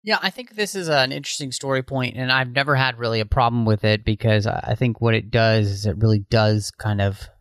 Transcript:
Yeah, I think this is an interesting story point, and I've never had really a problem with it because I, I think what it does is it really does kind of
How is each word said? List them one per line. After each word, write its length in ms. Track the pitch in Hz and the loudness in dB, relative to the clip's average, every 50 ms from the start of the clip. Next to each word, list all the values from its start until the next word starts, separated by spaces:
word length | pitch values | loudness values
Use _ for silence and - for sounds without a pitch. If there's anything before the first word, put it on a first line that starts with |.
Yeah, 160 | _ 208 214 180 | _ -2 -2 -2
I 80 | - 190 | -2 -6
think 220 | - - 247 - 220 | -6 -8 -18 -14 -6
this 180 | 208 208 190 - | -6 -6 -6 -6
is 140 | 190 180 | -6 -2
an 240 | 160 151 139 131 131 | 0 2 2 2 0
interesting 400 | 139 147 139 - - - 147 131 | -4 -8 -8 -8 -8 -8 -8 -8
story 320 | 127 - - 135 135 131 131 | -8 -8 -4 -2 -2 -2 -4
point, 320 | - 135 127 127 127 - | -4 -4 -4 -4 -4 -4
and 160 | 127 131 127 | -6 -2 0
I've 200 | 131 131 131 123 120 | 0 0 0 -2 -2
never 200 | 139 139 147 143 | -2 0 2 2
had 200 | 131 131 131 117 | 2 2 0 -2
really 220 | 113 120 113 113 110 | -2 -4 -2 0 -2
a 60 | 107 | -2
problem 400 | 104 - 135 123 117 120 120 113 | 0 2 2 2 2 2 2 2
with 180 | 113 107 104 - | 2 2 2 2
it 220 | 107 107 107 - | 0 0 0 0
because 420 | 113 107 - - 113 107 107 101 | -4 -2 0 2 2 2 2 2
I, 160 | 110 - - - - | 0 -4 -4 -2 -4
I 60 | 123 | -2
think 260 | - 127 120 110 - | 0 0 -2 0 0
what 120 | 117 117 110 | 0 2 2
it 160 | 113 - 107 | 0 -2 0
does 380 | - 117 113 113 110 113 104 | 2 2 4 4 4 2 2
is 180 | 98 98 98 104 | 0 -2 -2 -2
it 120 | 104 85 | -4 0
really 220 | 104 110 110 107 104 101 _ | 2 2 4 4 2 0 _
does 420 | - 113 107 107 107 104 98 - | 2 4 4 4 2 0 -2 -6
kind 300 | _ - - 107 104 101 | _ -6 -4 -4 0 0
of 260 | 98 101 98 - - - _ _ | 0 0 -2 -4 -14 -20 _ _